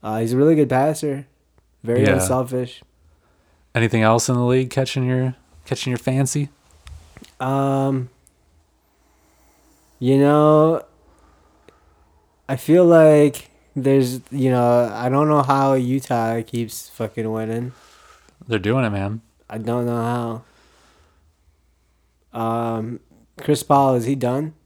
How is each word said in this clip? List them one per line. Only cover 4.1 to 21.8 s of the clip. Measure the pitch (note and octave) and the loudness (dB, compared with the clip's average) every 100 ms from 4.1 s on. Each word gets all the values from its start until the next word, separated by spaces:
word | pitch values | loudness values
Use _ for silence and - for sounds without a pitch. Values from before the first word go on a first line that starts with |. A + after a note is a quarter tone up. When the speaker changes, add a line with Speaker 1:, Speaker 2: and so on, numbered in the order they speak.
| A2+ - | 2 2
Speaker 2:
in | |
the | B2 | 0
league | B2 B2+ B2+ | 0 0 0
catching | - C3 C#3 B2+ | -4 -4 -2 -2
your, | B2+ C3 B2+ _ _ - | -2 -4 -6 _ _ -10
catching | C3 - | -8 -6
your | B2 | -6
fancy? | - C3 C#3 D3 C#3+ _ _ _ - - _ - - _ | -4 -2 -2 -2 -6 _ _ _ -20 -20 _ -20 -20 _
Speaker 1:
Um, | C3 C#3 C#3 C3+ C3+ C3+ B2 _ _ _ _ _ _ _ _ _ _ _ _ _ _ _ _ _ _ _ | -4 -2 -2 -2 -2 -4 -8 _ _ _ _ _ _ _ _ _ _ _ _ _ _ _ _ _ _ _
you | A#2+ C3+ | 0 4
know, | C#3+ D3 D3+ D3+ D#3 D#3+ - _ _ _ _ _ _ _ _ _ _ _ _ _ _ _ - | 4 4 4 4 4 0 -6 _ _ _ _ _ _ _ _ _ _ _ _ _ _ _ -10
I | C3 | -8
feel | - E3+ | 2 4
like | F3 E3 D#3 D3+ D3 C#3+ - _ _ | 6 8 8 6 4 0 -18 _ _
there's, | C#3+ C3 C#3 B2 B2+ - | -4 2 2 2 -4 -10
you | C#3 C3 | -4 0
know, | B2 A#2+ A#2+ A#2+ | 2 2 2 0
I | G#2+ B2 | -4 -2
don't | C3+ D3+ | 0 2
know | D3+ | 2
how | C3+ C3+ C#3 | 2 0 2
Utah | C3+ B2 C3+ - A#2+ A2+ A#2 | 0 0 -4 -2 -2 -2 -4
keeps | A2 A#2 A2+ - - | -6 -8 -8 -10 -18
fucking | - A2+ - A2 | -10 -10 -6 -6
winning. | A2 A2 A2+ B2 - _ _ _ _ _ _ - | -6 -6 -6 -8 -14 _ _ _ _ _ _ -6
Speaker 2:
They're | A2 | -4
doing | G2 C3 | 0 0
it, | A#2+ | -2
man. | G2+ G2 A2 _ _ _ | -4 -6 -8 _ _ _
Speaker 1:
I | A2 | -10
don't | A2 A#2+ A#2+ | -6 -4 -4
know | A#2+ A#2+ A#3+ A#3 A3+ - _ _ _ _ _ _ _ _ _ _ _ _ _ | -4 -4 -4 -6 -10 -16 _ _ _ _ _ _ _ _ _ _ _ _ _